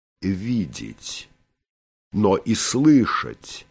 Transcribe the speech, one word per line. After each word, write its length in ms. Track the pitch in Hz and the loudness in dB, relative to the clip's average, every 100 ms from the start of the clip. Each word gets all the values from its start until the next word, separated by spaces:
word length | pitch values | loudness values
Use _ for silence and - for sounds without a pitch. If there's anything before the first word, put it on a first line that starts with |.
| _ - | _ -8
видеть, 1080 | 92 92 113 120 82 - 55 55 - - - _ _ _ _ _ _ _ _ | -6 -4 -2 -4 -4 -8 -14 -14 -14 -14 -16 _ _ _ _ _ _ _ _
но 240 | - 104 95 | 0 2 2
и 200 | - 107 | 0 -2
слышать 1080 | - 127 151 143 101 - 58 - - - - | 0 2 6 6 4 -2 -6 -12 -18 -18 -20